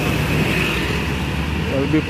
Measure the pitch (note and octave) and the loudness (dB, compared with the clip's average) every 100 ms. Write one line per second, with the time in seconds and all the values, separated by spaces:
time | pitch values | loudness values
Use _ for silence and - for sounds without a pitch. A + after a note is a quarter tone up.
0 | - - - - - F#3 F#3 F3 - - | 0 0 2 2 2 0 0 0 0 -2
1 | - - - - - - - C3+ C#3 D3+ | -2 -2 -2 -2 -2 -2 0 0 2 2